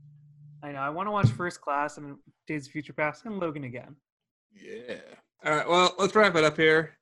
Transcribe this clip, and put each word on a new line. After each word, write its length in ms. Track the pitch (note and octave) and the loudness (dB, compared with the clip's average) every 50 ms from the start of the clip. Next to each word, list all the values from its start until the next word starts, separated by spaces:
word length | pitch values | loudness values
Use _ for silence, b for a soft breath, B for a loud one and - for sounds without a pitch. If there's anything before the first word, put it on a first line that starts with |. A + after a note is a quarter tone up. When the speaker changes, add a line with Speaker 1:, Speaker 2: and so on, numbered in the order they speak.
| - - - - - - _ _ - - - - | -20 -20 -20 -20 -20 -20 _ _ -20 -20 -20 -16
Speaker 1:
I 100 | D3 D3 | -14 -12
know. 80 | C#3+ C3+ | -8 -6
I 100 | C3+ D3 | -6 -4
wanna 200 | D#3 F3 G3 G#3 | -4 -4 -4 -2
watch 180 | G#3 G3+ G3 - | 0 4 2 2
First 320 | - - F3 F3 - - | 2 2 -6 -6 -6 -6
Class 360 | - D3+ C#3 C#3+ D3 D3 - | -6 -4 -2 -2 -2 -4 -6
and 200 | D3+ D3 C#3+ C#3+ C#3 _ - _ _ _ | -12 -16 -16 -16 -18 _ -20 _ _ _
Days 200 | - D#3 D3 C3 | -10 -10 -10 -10
of 60 | - | -10
Future 200 | - D#3 C#3 - | -12 -12 -12 -10
Past 320 | C#3 E3 D3+ D3+ D3 - - | -4 -2 -2 -2 -4 -6 -12
and 140 | A3+ G#3 F#3+ | -10 -8 -6
Logan 260 | F3 D#3+ D3 D3+ C#3 | -6 -6 -6 -8 -10
again. 320 | A#2+ B2 A#2+ - - D3+ _ _ _ _ _ _ _ _ _ _ _ G#3+ | -10 -12 -14 -16 -18 -20 _ _ _ _ _ _ _ _ _ _ _ _
Speaker 2:
Yeah. 420 | G3 E3 D2+ - A3+ B3 B3 F3+ - - - - _ _ _ _ _ - | -20 -18 -16 -16 -16 -12 -14 -14 -14 -14 -20 -20 _ _ _ _ _ -2
All 80 | D3+ D#3 | 0 0
right, 120 | D3 - D#3 | 0 2 2
well, 260 | E3+ F3+ F3+ F3 - - | 4 4 4 4 2 0
let's 160 | G3+ G3 - | -2 2 4
wrap 220 | G#3+ G#3 G3 E3+ | 4 4 6 6
it 80 | D#3+ D#3 | 4 4
up 120 | D3+ D3+ | 4 4
here. 400 | E3 D#3+ D#3 D#3 D#3+ D#3 - _ _ | 4 4 4 4 4 2 -2 _ _